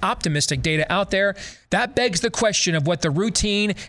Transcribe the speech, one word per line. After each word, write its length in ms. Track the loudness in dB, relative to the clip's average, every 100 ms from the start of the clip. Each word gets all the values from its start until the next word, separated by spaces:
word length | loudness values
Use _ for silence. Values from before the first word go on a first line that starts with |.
optimistic 580 | -2 -2 0 0 0 0
data 300 | 0 0 2
out 200 | 0 0
there, 240 | 2 0 -2 -12 -16 -4
that 260 | -2 0 0
begs 260 | 0 0
the 100 | -2
question 440 | 0 0 2 0 0
of 100 | 0
what 160 | 0
the 100 | 0
routine 600 | 0 0 0 0 2 0 -2